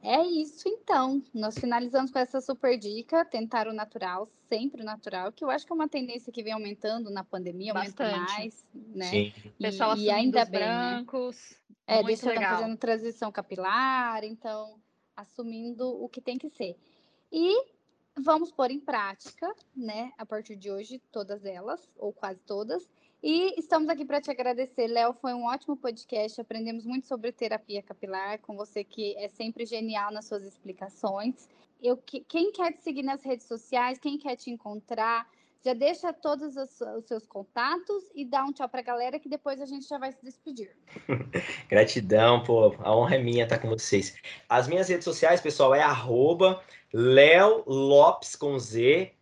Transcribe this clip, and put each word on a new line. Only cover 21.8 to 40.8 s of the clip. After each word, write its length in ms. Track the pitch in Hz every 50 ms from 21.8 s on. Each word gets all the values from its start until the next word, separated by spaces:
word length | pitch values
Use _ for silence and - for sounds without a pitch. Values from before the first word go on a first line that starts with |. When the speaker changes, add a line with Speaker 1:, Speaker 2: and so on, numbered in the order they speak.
| _ _ _ _
Speaker 1:
ou 140 | - 208
quase 300 | 202 _ - 196 190 185
todas. 440 | _ _ 208 196 214 226 277 359 370 _ _ _ _ _ _ _ -
E 360 | 302 311 339 359 381 - 330
estamos 300 | 311 - - 320 311 302
aqui 160 | 330 - 302
pra 160 | 262 294 294
te 80 | 294 -
agradecer, 560 | 277 240 247 247 247 240 262 254 _ - 240 226
Léo, 240 | 233 233 233 233 254
foi 200 | 240 - 262 247
um 120 | 247 240
ótimo 300 | 233 254 269 _ - 294
podcast, 640 | 262 - 254 233 226 - _ - 220 214 220 220 -
aprendemos 460 | 233 _ 226 226 226 226 226 233 220
muito 220 | 226 247 262 262 -
sobre 240 | 269 240 214 233
terapia 500 | 240 _ 240 220 220 214 214 _ 208 202
capilar, 560 | 196 _ 196 _ - 196 190 190 190 202 208 214
com 140 | _ - 214
você 280 | 196 208 208 _ 214 202
que 320 | _ - - 220 202 202 202
é 100 | 202 202
sempre 380 | _ _ 226 226 226 - 233
genial 460 | 226 233 220 220 226 220 208 202 208
nas 140 | 214 214 214
suas 180 | - 220 202 196
explicações. 1040 | 196 _ _ _ 196 185 185 190 196 _ _ - 208 196 196 208 240 254 _ - _ _ _ _ _ _ _
Eu, 160 | - 240 247 254
que, 220 | _ - - 269
quem 320 | - _ - 330 330 415
quer 220 | 427 - 370 339 330
te 100 | - _
seguir 180 | 339 285 269 269
nas 200 | 269 269 277 _
redes 240 | 269 262 240 - _
sociais, 500 | 233 226 226 - - 247 247 247 262 254
quem 200 | _ 294 277 294
quer 160 | 285 285 247
te 160 | 247 - -
encontrar, 760 | 240 226 _ 208 208 214 - _ 240 226 220 226 233 233 233 _ _ _ _ _ _ _ _
já 80 | 254 254
deixa 400 | 233 262 294 349 330 - 349 311
todos 420 | 330 - 311 285 269 294 302 262
os, 240 | 269 269 262 _ _
os 260 | 240 220 214 226 226
seus 200 | _ 247 220 220
contatos 800 | _ - 196 196 _ _ 240 233 269 320 359 359 - 415 403 381 - _
e 100 | 285 285
dá 220 | 247 247 269 269
um 80 | 277 285
tchau 160 | - 277 247
pra 140 | - 262 247
galera 340 | 240 240 240 247 254 254 311
que 80 | 311 285
depois 320 | 269 294 _ 285 269 262
a 60 | 285
gente 220 | 262 277 277 269 -
já 100 | 302 277
vai 140 | 254 269
se 120 | 262 269 -
despedir. 460 | 254 262 _ _ 320 277 233 214 190 _ _